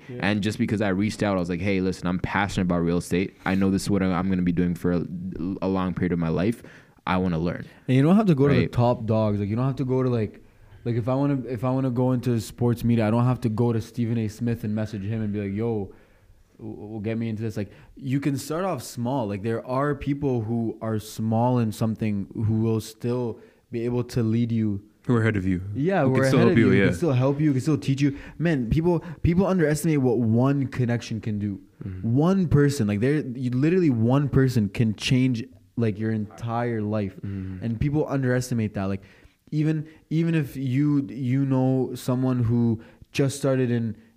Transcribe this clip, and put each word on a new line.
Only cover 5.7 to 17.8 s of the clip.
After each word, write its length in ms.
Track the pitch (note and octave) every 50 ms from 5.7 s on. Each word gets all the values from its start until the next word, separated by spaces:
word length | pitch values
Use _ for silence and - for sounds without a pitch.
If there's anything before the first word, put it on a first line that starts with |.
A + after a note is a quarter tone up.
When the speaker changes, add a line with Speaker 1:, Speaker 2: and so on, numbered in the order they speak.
| F#2+ F#2 F#2 F#2 E2+
Speaker 2:
period 180 | - F#2 E2+
of 60 | F2 E2+
my 100 | E2 D#2+
life. 340 | D#2+ E2+ F#2 A2+ A#2 - - - - - - - _ _ _
I 100 | - F2+
wanna 220 | F#2 F#2 F2+ E2 D#2+
learn." 260 | F2 F2+ - - - - - - - -
Speaker 1:
And 80 | B2+
you 60 | C3+
don't 120 | C#3 E3 F#3+
have 120 | A3+ A#3
to 80 | F#3 D3+
go 120 | C3 C#3+
to 80 | C#3+ C3+
the 60 | A#2+
Speaker 2:
Right. 120 | G#2+ -
Speaker 1:
top 340 | - A#2+ A#2+ A#2+ A#2+ A#2+ A2+
dogs. 340 | G#2+ A2 A2 A2 G#2+ G#2 G2+
Like, 80 | G2+ G2
you 80 | A2
don't 80 | A#2+ C3
have 100 | C3+ B2+
to 80 | D3 C3+
go 160 | B2+ C3 C3
to, 60 | B2+ B2+
like, 340 | B2 A2+ G#2 G2 - - - - - - - - - - -
like, 120 | A#2+ A2+
if 120 | A#2+ G#2+ B2+
I 60 | C3
wanna, 240 | C3+ C#3+ C#3+ C#3+ C3 A2+ A#2+
if 160 | B2+ G#2+ B2+
I 60 | B2+
wanna 200 | C3 C3+ C3+ C3
go 220 | A#2 B2+ B2+ B2+
into 260 | B2+ A#2+ - B2+ A#2+ A2+
sports 440 | - - - - A#2+ A#2+ A2+ - -
media, 240 | A#2 A#2+ A#2 G#2+ G#2+
I 20 |
don't 140 | A2+ A#2+ A#2+
have 160 | B2+ B2 -
to 80 | - A2+
go 240 | A2 A#2 B2 A#2+
to 80 | A2+ A2
Stephen 380 | G2+ - - B2+ A#2 A2 A#2+ A#2
A 100 | A2 G#2
Smith 360 | - - A#2 A#2+ A2+ A#2 A2+
and 100 | G#2 G#2+
message 280 | A2 G#2+ - A2+ G2
him 200 | F#2+ G#2+ A2+ A2
and 100 | A2 G#2
be 80 | G2+ G#2
like, 140 | G2+ G2 G2
"Yo, 380 | G#2+ A#2 A#2 A2+ G#2 F#2+ - - - - _ _ _ _ - - _ _ _ _ -
w-, 180 | A2+ G#2+ G#2
w-, 260 | D#2+ G#2 G#2 A2+ G#2+
get 160 | G2 A2+ A2+ A2+
me 120 | A#2 A2+
into 120 | A2 G#2
this." 140 | A2+ A2 -
Like, 160 | A2 G2+ - - -